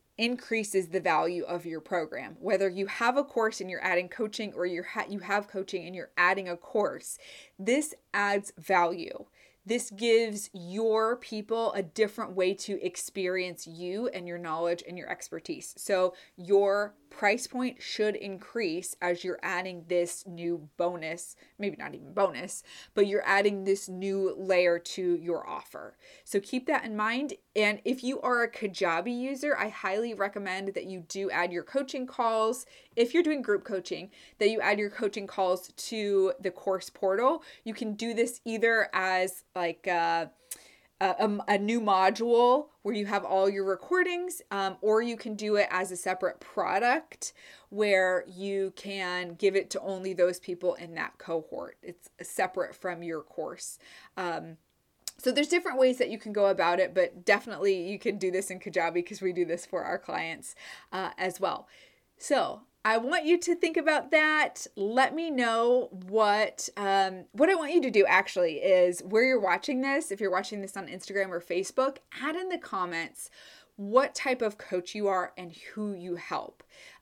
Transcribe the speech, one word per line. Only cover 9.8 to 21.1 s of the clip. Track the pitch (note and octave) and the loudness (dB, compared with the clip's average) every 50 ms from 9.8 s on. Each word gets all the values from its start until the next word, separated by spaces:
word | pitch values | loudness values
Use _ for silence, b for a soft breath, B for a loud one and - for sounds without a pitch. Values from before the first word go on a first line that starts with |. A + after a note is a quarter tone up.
| A#3 - | -2 -6
gives | G3+ G3 A#3 A#3 A3+ A#3 A#3 A3 G#3 G3+ - - | -6 0 4 6 6 6 4 2 -2 -6 -8 -10
your | - F#3 E3+ F3 F#3 G#3+ A3+ A3+ G#3+ A3 A3 A3 B3 | -12 -14 -12 -8 -4 0 2 2 4 4 2 2 0
people | B3 - - A3 G#3+ G#3 - A3+ A3+ A3+ G#3+ | -2 -6 -8 -8 -8 -4 -2 -2 0 0 0
a | - G3+ | -2 -2
different | F#3+ D#3 - G#3+ G#3+ G#3 - A#3 G#3+ - | -4 -2 0 2 2 2 0 -4 -8 -4
way | F3+ F#3+ F#3 F#3 G3 | -2 0 2 2 0
to | - - - G3 - - | 0 -4 -6 -6 -4 -4
experience | F3+ - - - - - G3 F#3 F3+ F#3 F#3 F3+ F3+ E3+ - - | -6 -6 -8 -10 -8 -6 -4 -2 -2 -2 -2 -4 -4 -8 -12 -14
you | E3+ E3 E3 F3+ F3+ F#3+ G#3+ B3 - | -16 -12 -10 -8 -6 -4 -4 -4 -4
and | - F#3 F3 | -6 -6 -8
your | F3 F3 E3+ | -10 -10 -8
knowledge | F3 E3 D#3 E3 E3+ E3+ F3 E3+ - | -6 -6 -4 -2 0 0 -2 -2 -6
and | - F3+ F3+ | -10 -14 -12
your | - - | -10 -10
expertise. | E3+ - - - E3 E3 - - D#3 - - - - | -10 -10 -10 -12 -12 -10 -8 -8 -10 -10 -10 -14 -14
So | - - - G3+ F#3 F#3 F#3 F3+ B B B B | -10 -4 0 2 2 2 2 0 B B B B
your | B F3 F3+ G3+ G3 G3+ G3 G3 G#3 G#3 G#3 - _ _ - | B 0 4 4 6 6 6 2 2 0 -4 -8 _ _ -20
price | - - G#3+ G3+ G#3+ B3+ - | -4 0 2 2 2 2 -2
point | - - B3 B3+ A#3+ - - | -6 -6 -4 -4 -4 -4 -8
should | - - - - G#3 G#3+ G3+ | -10 -6 -2 0 0 0 0
increase | - - G3 F#3+ F3+ - - - A#3 A3 E3 D#3 F3+ F#3 - - - | -2 -6 -10 -10 -12 -12 -8 -4 -2 -2 -2 -2 -4 -6 -8 -8 -4
as | F3 F3 F3+ F3 | -2 -2 -2 -2
you're | - F#3 E3+ - | -4 -6 -6 -6
adding | - F#3 F#3 F3+ F#3 F#3 F3+ F3 E3 | -4 -4 -4 -4 -4 -6 -8 -10 -4
this | E3+ F3+ F3 F3 F3 - - - | 0 2 2 2 2 -2 -8 -12
new | F#3+ E3+ E3+ E3+ E3+ E3+ D#3+ D3+ D3 _ - | -12 -10 -6 -4 -2 -4 -4 -6 -6 _ 0
bonus, | F3 F3 F3+ E3+ D#3+ D#3 | 0 0 0 -4 -6 -8